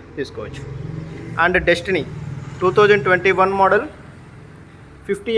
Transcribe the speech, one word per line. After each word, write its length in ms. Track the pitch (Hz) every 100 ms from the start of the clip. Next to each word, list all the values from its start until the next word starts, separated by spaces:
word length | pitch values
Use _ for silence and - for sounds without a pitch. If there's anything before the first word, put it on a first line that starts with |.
| - -
తీసుకోవచ్చు. 420 | 131 110 104 - - - - - - - - -
And 140 | 165 185 165
Destiny 340 | 170 - 180 131 - - - - -
టూ 80 | 185 185
థౌజండ్ 260 | 208 208 196
ట్వంటీ 260 | 180 190 180
వన్ 120 | 190 196
మోడల్, 220 | 190 202 302 - - - - - - - - - - - -
ఫిఫ్టీ 240 | 196 -